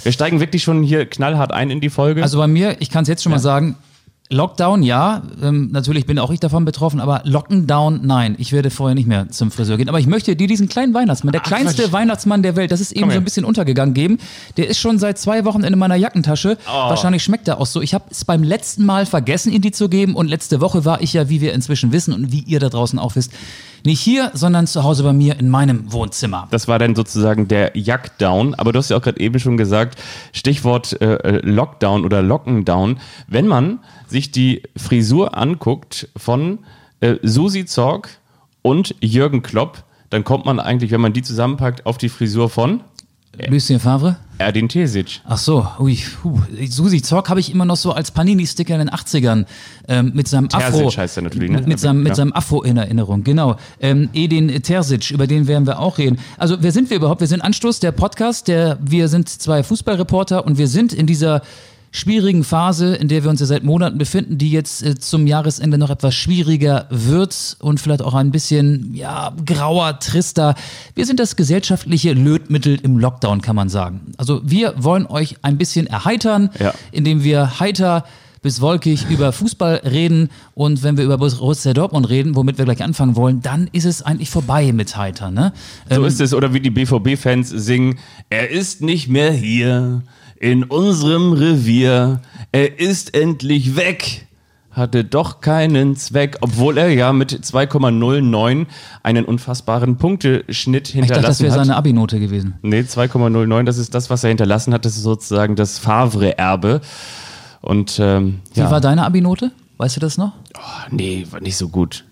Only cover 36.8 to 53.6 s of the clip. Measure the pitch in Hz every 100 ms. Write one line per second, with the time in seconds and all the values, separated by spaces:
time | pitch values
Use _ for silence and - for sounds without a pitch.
36.8 | _ _ 117 - 110 117 196 190 180 -
37.8 | 127 190 - - _ _ _ _ 127 156
38.8 | 196 - 113 120 143 131 - 107 - -
39.8 | - _ _ 107 104 135 - 123 - 123
40.8 | 113 117 113 117 127 113 123 135 127 123
41.8 | 113 120 120 - 113 110 117 - 123 233
42.8 | - - - _ _ - - 139 - 123
43.8 | 127 135 170 175 - - 98 107 113 175
44.8 | 156 101 - - - 110 - 147 98 -
45.8 | 135 120 - - 175 127 - 104 131 127
46.8 | 190 165 - 170 190 190 151 180 175 170
47.8 | 175 156 - 156 180 190 170 - 165 160
48.8 | 147 - - 151 123 110 98 - - -
49.8 | - 123 123 135 135 135 135 - 127 151
50.8 | 135 107 90 92 87 - 87 143 131 156
51.8 | 143 139 147 143 143 175 - - 127 120
52.8 | 98 113 101 101 131 156 139 107